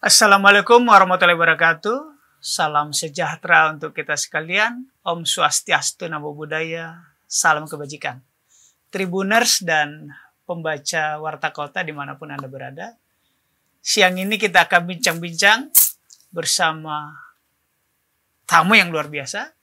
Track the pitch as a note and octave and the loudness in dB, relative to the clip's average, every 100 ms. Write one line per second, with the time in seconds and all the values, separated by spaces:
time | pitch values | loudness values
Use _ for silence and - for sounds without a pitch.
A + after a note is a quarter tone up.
0 | G#3 - G#3+ G3 G3 G3+ G3 A#3+ A#3+ G3+ | 4 4 6 6 8 6 6 6 8 6
1 | F#3 F3+ F3 E3+ E3 D#3 E3+ D#3+ G#3 B3 | 6 4 4 4 2 4 2 2 -2 -4
2 | D#4 C#4+ _ _ - - D#3+ D3+ D3+ C#3+ | -6 _ _ _ -10 -4 -2 -2 -2 -6
3 | E3 D3 D#3+ D#3+ E3+ E3+ D#3 D#3 D#3 - | -8 -6 -8 -6 2 4 4 0 -10 -10
4 | D3+ D3 - D#3+ D#3+ F#3 G#3+ A#3+ C4 _ | -6 -6 -4 -8 -4 -2 -2 -4 -16 _
5 | - E3+ E3 - D3+ - - D3+ - - | -6 -6 -4 0 0 -2 -2 -2 -2 -8
6 | F3 D#3 D3 D3 D3+ D#3 E3 E3 E3 E3 | -10 -10 -10 -12 -10 -8 -6 -10 -12 -18
7 | F3 _ _ - E3+ D3+ D#3 D3 C#3+ D3 | _ _ _ -2 0 0 -2 -12 -12 -10
8 | D3 B2+ _ _ _ _ _ _ _ G3 | -10 -12 _ _ _ _ _ _ _ -8
9 | F#3+ F3+ G3 A3 A#3 - F3 D#3+ D3 D3+ | -6 -4 0 0 2 -2 0 -2 -2 -6
10 | D3 C#3 _ _ _ E3+ D#3+ D3+ D3 E3 | -20 -20 _ _ _ -8 -6 -6 -6 -4
11 | D3+ D3+ D#3 D3+ D#3 C#3+ D3 - E3+ D3+ | -4 -6 -10 -8 -10 -8 -10 -8 -10 -10
12 | C#3+ C#3 D#3 C#3+ C3+ C3+ C3 C#3 G3+ A#3 | -12 -14 -14 -12 -12 -14 -16 -14 -16 _
13 | _ _ _ _ _ _ _ _ - - | _ _ _ _ _ _ _ _ -4 2
14 | F#3 F#3 F#3+ G#3+ G#3 F3+ E3+ F3 F3 F3 | 2 2 -4 -2 2 2 4 2 0 -4
15 | F#3+ E3 E3+ E3 G3 A3+ D4 - - - | -4 -2 -8 0 2 2 0 -2 -2 -4
16 | _ _ _ F3 D#3 - E3 D#3+ D#3 D3+ | _ _ _ -10 -4 -2 -2 -2 -8 -10
17 | D3 D3+ - _ _ _ _ _ _ _ | -12 -20 -20 _ _ _ _ _ _ _
18 | _ _ _ _ - E3 E3 G#3+ F3+ D#3+ | _ _ _ _ 2 2 6 4 4 -2
19 | D3 D3 C3 G3+ D4 _ | -6 -8 -10 -10 -12 _